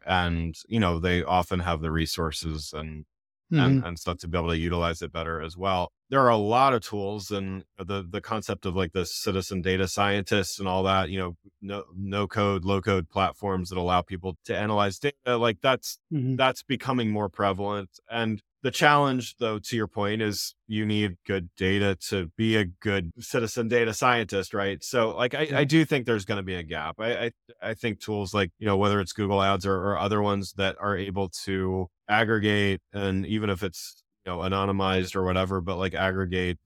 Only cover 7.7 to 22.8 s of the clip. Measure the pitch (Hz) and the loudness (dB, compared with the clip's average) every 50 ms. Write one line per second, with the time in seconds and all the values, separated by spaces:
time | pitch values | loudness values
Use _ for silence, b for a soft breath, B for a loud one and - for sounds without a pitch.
7.7 | _ - 95 85 101 98 90 85 98 101 - - 113 107 - - 101 - - 98 | _ -12 -8 -6 -6 -6 -6 -6 -8 -8 -6 -6 -6 -4 -4 -4 -6 -6 -4 -4
8.7 | 85 95 92 82 - 95 87 - - - - 107 92 95 90 - 98 92 82 92 | -2 0 -2 0 0 -2 -2 -2 -4 -6 -2 -2 -2 -2 -2 -4 -4 -2 0 0
9.7 | 92 95 95 90 - 104 101 101 101 101 95 - 110 104 90 - - - 101 95 | 2 2 0 0 0 0 0 2 0 0 0 0 0 0 0 -2 -4 -6 -4 -2
10.7 | 92 95 95 95 95 95 92 78 95 95 92 90 85 - _ 98 _ _ 101 98 | 0 0 2 2 2 2 0 0 -4 -6 -6 -6 -8 -12 _ -20 _ _ -12 -10
11.7 | 101 101 58 64 87 95 98 95 98 104 101 92 - 107 101 101 98 95 85 98 | -8 -10 -10 -12 -12 -10 -6 -4 -2 -2 -2 0 0 2 2 2 2 0 0 0
12.7 | 98 98 90 107 98 92 82 - - 98 95 85 - - 101 98 95 92 90 87 | 0 0 2 2 2 2 0 -2 0 0 0 0 0 -2 -4 -2 -2 -2 -4 -4
13.7 | 92 92 87 90 90 90 90 - 95 90 90 92 82 - - - 104 87 104 107 | -4 -2 0 2 2 2 2 0 -6 -8 -8 -8 -8 -8 -6 -6 -4 -2 -2 0
14.7 | 107 104 101 98 92 - - 143 - _ - 123 123 117 117 117 107 - - 131 | 2 2 2 2 0 -2 -4 -4 -4 _ -2 0 0 2 2 2 0 2 2 2
15.7 | 127 - - - - - _ - 165 143 123 131 131 127 131 131 123 - - - | 2 2 0 -8 -12 -14 _ -6 -4 -2 -2 0 2 2 2 2 2 0 -4 -6
16.7 | 135 113 - 123 123 123 113 110 104 104 104 95 - - 101 98 95 95 101 101 | -4 -4 -2 0 0 0 0 0 0 0 -2 -2 0 0 2 2 2 0 -2 -4
17.7 | 104 101 98 92 - - _ - 113 117 113 110 110 101 - _ _ _ - 127 | -4 -4 -6 -8 -14 -20 _ -8 -4 -2 -2 -2 -2 -4 -8 _ _ _ -6 -4
18.7 | - - 165 147 147 147 143 135 131 127 113 - - - 120 110 107 104 - - | 2 6 6 8 8 8 6 4 2 0 -2 -6 -6 -4 -2 -2 -2 -2 -4 -4
19.7 | 123 113 107 95 - 110 101 101 107 113 110 107 101 - - - - _ _ - | -2 -2 -2 -2 -2 -2 0 0 0 0 0 -2 -2 -2 -6 -8 -10 _ _ -6
20.7 | 107 107 107 107 107 104 104 101 87 - _ - 98 95 87 87 - - 95 92 | -2 -2 0 2 2 2 2 0 -2 -4 _ -2 -2 -2 -2 -6 -4 0 0 2
21.7 | 98 101 101 98 95 - - - 107 98 87 82 - - 113 110 110 110 101 87 | 2 4 2 2 0 -2 -4 -4 -2 -2 -2 -4 -2 0 2 2 4 2 2 0
22.7 | 90 - | -2 -4